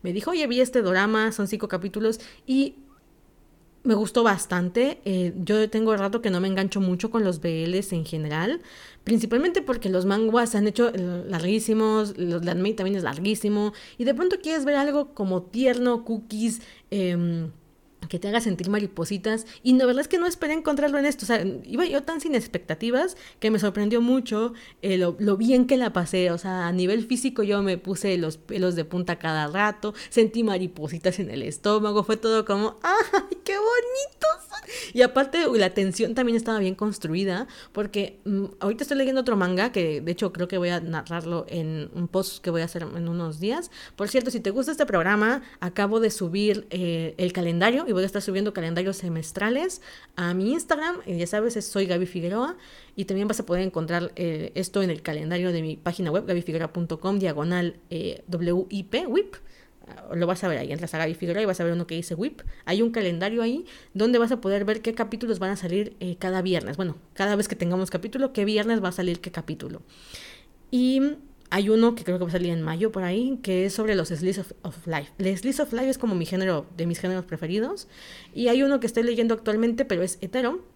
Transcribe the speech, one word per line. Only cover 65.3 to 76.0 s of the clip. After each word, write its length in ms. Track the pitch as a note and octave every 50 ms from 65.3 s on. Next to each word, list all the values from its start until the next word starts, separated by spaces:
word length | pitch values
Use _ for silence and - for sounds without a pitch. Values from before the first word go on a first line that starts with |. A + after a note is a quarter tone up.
| A3 F3+
van 120 | F#3+ F#3
a 60 | G3+
salir, 400 | G3 - F3 F3 G3 G#3+ G#3+ - -
eh, 160 | F3+ F3+ F3 -
cada 240 | - F#3 F#3 F#3 F3+
viernes. 340 | F#3+ F3+ E3 - - D3
Bueno, 200 | D3 F#3+ F3 D#3 - - - -
cada 200 | - G3 G3+ G#3
vez 120 | G3+ G#3 G3+
que 80 | -
tengamos 340 | - F3+ F3 F3+ F#3 F#3+ F#3
capítulo, 420 | - F3+ F3 A3 - C4+ C4+ C4 C4+
qué 120 | - G3+
viernes 380 | G3+ G#3+ G#3 G#3 A3 A#3 A3 A3+
va 60 | A#3
a 40 | F3+
salir 280 | - F3+ F#3 E3+ E3+
qué 100 | - F3+
capítulo. 520 | - - D#3 - D#3+ - - - - - - - - - - - - - - - - - - - - - - -
Y 300 | - B3 B3 B3+ C4 C4+ C4+ C#4+ D4 - - - - _ - -
hay 180 | - F#3+ G3+ G3+
uno 260 | A3 A3+ A3+ A#3 A#3
que 80 | A3+ E3+
creo 140 | - F3+ F3+
que 60 | F3+
va 60 | E3+
a 20 | E3
salir 180 | F3+ F3 F3
en 120 | E3+ E3 D#3+
mayo 300 | D#3 D#3+ E3 G#3 A3 A3
por 100 | F#3+ F#3
ahí, 380 | F3+ F3+ G#3+ B3 C4 C4+ B3+ -
que 220 | G3 F#3 F3+ F#3
es 100 | G3 F#3+
sobre 220 | - G#3+ G#3+ G#3
los 120 | F#3+ F3+ -
slice 340 | F3 D3 F3 F#3 G3 G3 F#3
of, 100 | - - - -
of 240 | F3+ - - -
life. 240 | E3+ D#3+ D3+ C#3+ - - -
El 180 | G3 F#3+ G3
slice 260 | F3 F#3+ C4 C#4 - D4+
of 100 | - A3+
life 160 | A#3 C4 C4
es 80 | C4
como 160 | C4